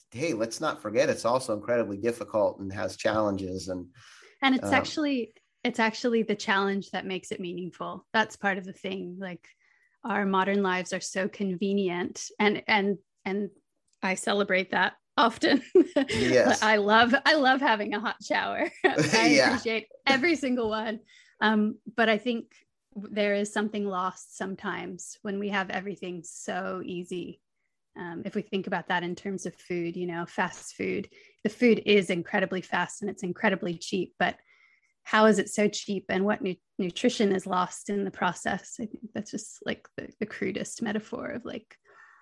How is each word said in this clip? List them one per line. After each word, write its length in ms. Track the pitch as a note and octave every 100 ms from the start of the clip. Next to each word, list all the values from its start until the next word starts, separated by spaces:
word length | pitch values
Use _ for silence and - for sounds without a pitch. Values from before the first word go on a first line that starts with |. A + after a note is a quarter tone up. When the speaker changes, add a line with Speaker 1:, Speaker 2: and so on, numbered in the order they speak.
| _
Speaker 1:
hey, 220 | A#2 E3
let's 260 | A2 - -
not 220 | D#3 -
forget 260 | G#2+ A2 D3
it's 160 | A2+
also 300 | A2+ B2 B2
incredibly 440 | G#2 A2 A#2+ G2+ G2+
difficult 600 | A2+ A#2 G#2 A2 G2 -
and 140 | F#2+
has 240 | G2 G2 -
challenges." 680 | A2 G#2+ G#2+ F#2+ F#2+ F#2 F2+
And, 200 | F2+ F2 - - - - -
Speaker 2:
And 140 | C4+ C4
it's 120 | G3+
Speaker 1:
um, 60 |
Speaker 2:
actually, 600 | B3+ - - D4 C4+ A3+ _ _ _
it's 160 | B3 A#3+
actually 440 | A3 A3 B3 A3+
the 120 | A3 G#3
challenge 560 | - G3 G3 G3 F#3
that 140 | F#3+ F#3+
makes 260 | F#3 -
it 80 | -
meaningful. 640 | F3+ F3+ F3+ - F3 F3+ _
That's 220 | A3+ G#3+ -
part 220 | G3+ F#3+
of 80 | F#3
the 80 |
thing. 440 | - G3 G3 F3+ F3+
Like, 280 | F#3+ F3 _ _ _ _ _ _
our 220 | - G3+ G3
modern 380 | F#3+ F#3+ G3+
lives 280 | F#3+ F3+ F3+
are 60 | F#3
so 260 | - G3 E3
convenient, 960 | - G3 F3+ G3 G3+ F#3+ F3 - - - -
and, 240 | G#3 G#3 -
and, 300 | A3 G3 G3 _ _ G3
and 240 | G3 G3+ _ _ _ _ -
I 120 | G3 F#3
celebrate 560 | - G3+ G3+ F#3 F#3+
that 220 | F3+ F#3+ - _ -
often. 440 | A#3 - - D4 -
<laughs> 60 | F#4 C#4+ D4 C4+
Speaker 1:
Yes. 520 | - - - A#3+ -
Speaker 2:
I 140 | G#3+ G#3+
love, 360 | G3+ A3 B3 C4+ -
I 100 | D#4
love 260 | B3+ C4
having 320 | C4+ G#3+ G#3
a 60 | G#3
hot 240 | A3+ -
shower. 460 | - A#3+ F#3+ G3+ E4+ -
<laughs> 80 | -
I 120 | -
Speaker 1:
<laughs> 160 | - A3 -
Yeah. 180 | - -
Speaker 2:
appreciate 380 | C4 A3+ A3 - - -
every 280 | C4+ E4+ D#4
single 340 | C4+ B3 A3
one. 300 | A3 A3+ A3 _ _ _ -
Um, 360 | G#3+ A3 G#3 - - -
but 140 | A3+
I 80 | G#3
think 360 | B3 A#3 - _ _ _ _ G#3
there 400 | G3 G#3 G#3 G3+
is 180 | G#3
something 320 | G#3+ G#3 G#3+ G3+
lost 480 | F#3 F#3 - - -
sometimes 800 | G3 F#3+ G3+ F3 F3+ F3+ - -
when 180 | G#3+ G3
we 100 | G3+
have 200 | G3+ F#3+
everything 520 | F#3 F3+ E3 F#3 F3+ D#3+
so 560 | - - F#3 F#3+ F#3
easy. 560 | - F3 F3+ F3+ - G3 _ _ _ _ _ -
Um, 260 | F3 E3+ G3
if 80 |
we 80 | G#3
think 240 | - G3 F#3
about 200 | F#3 -
that 160 | F3+
in 100 | F3 F3+
terms 300 | G3+ F#3+ F3+
of 80 | -
food, 400 | - F3 E3+ F3
you 120 | F3+
know, 180 | E3+ E3+
fast 500 | - F3+ - - -
food, 340 | F#3+ F#3+ G3 - - _
the 60 | G#3+
food 340 | - B3 G#3+ -
is 240 | G3+ F3
incredibly 520 | F3 E3 F3+ F#3 F#3
fast 400 | - F3+ F3 -
and 80 | G3+
it's 120 | -
incredibly 540 | F3+ F3 - F#3 F3 E3+
cheap, 380 | - F#3+ F3 -
but 200 | F3+ - _ _ _ _ _ _
how 220 | - G#3+ A3
is 140 | G3
it 100 | -
so 180 | - G#3
cheap, 380 | G3+ - F#3+ -
and 140 | F#3+ G3+
what 160 | G#3
nu-, 140 | F#3 F3 _ -
nutrition 540 | F3+ - B3+ - G3+
is 160 | F#3 F#3+
lost 420 | F3+ F3+ - -
in 140 | G3+ G3
the 60 |
process? 640 | - F3+ - - F#3 - -
I 60 | A3
think 240 | - G#3+
that's 180 | A3 G#3
just, 280 | - - - -
like, 220 | - - -
the, 120 | - -
the 60 | G#3
crudest 560 | - G3 G3+ G3 -
metaphor 460 | A3+ G#3+ G#3+ - -
of, 160 | A#3+ A3+
like, 300 | - _ - _ - - -